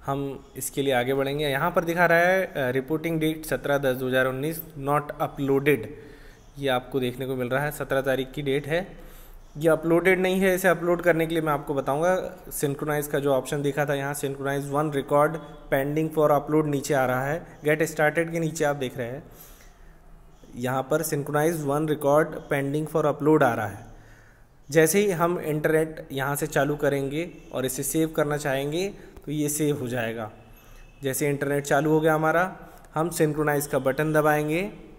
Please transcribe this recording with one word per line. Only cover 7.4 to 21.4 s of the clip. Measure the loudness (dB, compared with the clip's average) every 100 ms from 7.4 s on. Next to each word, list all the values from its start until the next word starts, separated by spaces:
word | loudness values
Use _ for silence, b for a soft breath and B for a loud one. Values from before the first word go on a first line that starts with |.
| -2
रहा | -2
है, | -2
सत्रह | -6 -2 0
तारीख | 0 -2 -2
की | -6
date | -2 -2 -2
है। | -4 -4 -14 B B B B -16 0
ये | 2
uploaded | 4 4 4 6 4
नहीं | 2 2
है, | 2
इसे | 4 2
upload | 2 2 2
करने | 4 2 2
के |
लिए | 0
मैं | 0
आपको | -2 -2
बताऊंगा। | -2 0 0 2 0 -2 -12 -14
synchronize | -4 -4 -2 -2 -2 -2
का | -2
जो | 2
option | 0 0 -2
दिखा | -2 0 -2
था |
यहाँ, | -2 -2
synchronize | -4 -6 -4 -4 -4 -2
one | -2 0
record | -2 2 4 4 0 B B -2
pending | 0 0 0 0 2
for | 4 4
upload | 2 0
नीचे | 2 -2 0
आ | 2 2
रहा | 0 -2
है, | -4 -8 -4
Get | 0 2
started | 0 2 2 2 -2
के | -2
नीचे | -4 0
आप | 0 0
देख | -4 -6
रहे | -8
हैं | -10 -14 B B B B B B B -20 -20 -20 -20 -18 -6
यहाँ | -2 -2
पर | 0 -2
synchronize | 0 -4 0 2